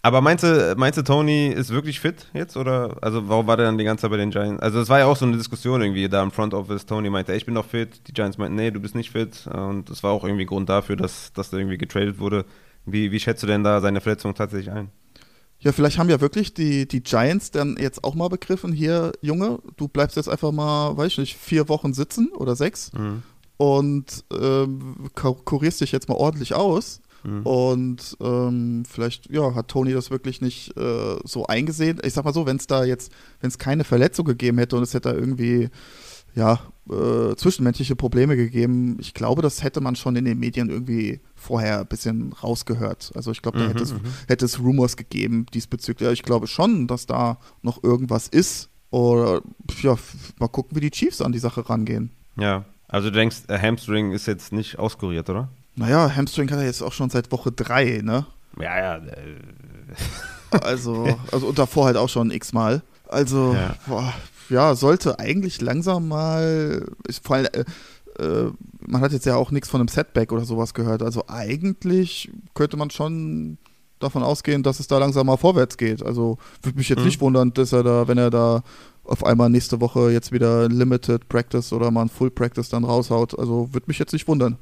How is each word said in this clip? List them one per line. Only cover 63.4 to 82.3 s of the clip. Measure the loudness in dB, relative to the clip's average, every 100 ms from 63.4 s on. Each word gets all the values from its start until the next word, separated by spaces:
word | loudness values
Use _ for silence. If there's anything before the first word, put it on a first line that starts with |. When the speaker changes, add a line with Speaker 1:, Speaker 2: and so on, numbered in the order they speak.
| 2
Speaker 1:
Ja. | 2 0 -4 -6
Speaker 2:
boah, | -4 -4 -8 -14 -20 0
ja, | 4 4
sollte | 4 4 4 2 -2
eigentlich | -2 -2 -2 -4
langsam | -2 -2 0 -2 -2
mal, | -2 -2 0 0 0 -2 -4 -8 -12 -12
ist | -12 0
vor | 2
allem, | 2
äh, | -2 -6 -10 -20 -20 -18 -6
äh, | -2 0 -2 -6 -18 -16 -4
man | 0
hat | 0
jetzt | 0 2
ja | 2
auch | 0
nichts | -2 0
von | 0
einem | 2
Setback | 0 0 0 0
oder | -2
sowas | -2 -4 -4
gehört. | -2 -2 0
Also | -2 -4 -6
eigentlich | -8 -6 -2 -2 -2 2 2 2 -4 -12 -16 -12
könnte | 0 0 0
man | -6
schon | -4 -4 -4 -4 -4 -6 -10 -18 _ _ _
davon | -4 0
ausgehen, | 0 0 0 2
dass | 2 0
es | 2
da | 4
langsam | 4 4 4
mal | 6
vorwärts | 6 6 2 2
geht. | -2 0
Also | -2 0 0 -2 -10 -6
würde | -4 -2
mich | 0
jetzt | 4
Speaker 1:
Mhm. | 4
Speaker 2:
nicht | 4
wundern, | 4 6 4
dass | 4 4
er | 4
da, | 6 4 4
wenn | 4
er | 4
da | 4 4 2 -2 -20 -20 -20
auf | -4 2
einmal | 4 6 8
nächste | 6 4 0
Woche | 2 4 4
jetzt | 4 2
wieder | 2 4 4 4
Limited | 4 4 2 2 0 2
Practice | 0 2 -2 0
oder | 0 2
mal | 2
ein | 0
Full | 0 -2